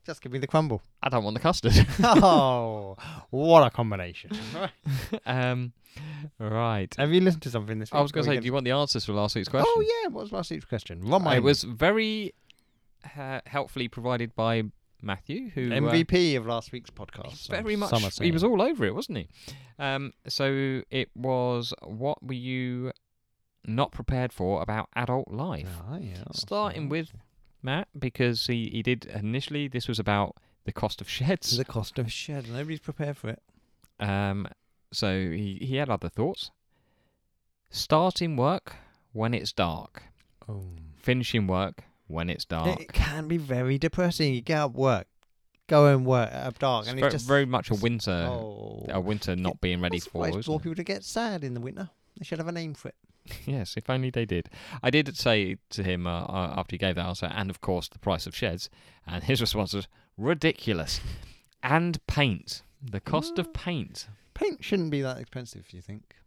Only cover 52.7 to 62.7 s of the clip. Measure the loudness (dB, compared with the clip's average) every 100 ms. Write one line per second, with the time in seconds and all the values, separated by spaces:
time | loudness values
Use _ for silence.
52.7 | -10 -14 _ _ _ -16 -12 -6 -6 -4
53.7 | -8 -2 -2 0 -2 0 -2 -2 -14 -14
54.7 | -2 4 4 4 0 2 4 2 -4 _
55.7 | -4 0 0 0 -2 -2 -2 -2 -4 -6
56.7 | -2 0 0 -4 -4 -4 -4 -4 -4 -2
57.7 | -2 -4 -6 -2 -2 -4 -4 -4 -4 -10
58.7 | -16 -20 _ -10 -6 0 0 2 0 -2
59.7 | -4 -8 _ _ -4 -2 2 0 0 -2
60.7 | -2 -2 -6 -6 -10 -14 -20 _ _ 0
61.7 | 2 2 -2 -2 2 2 2 -6 -14 -16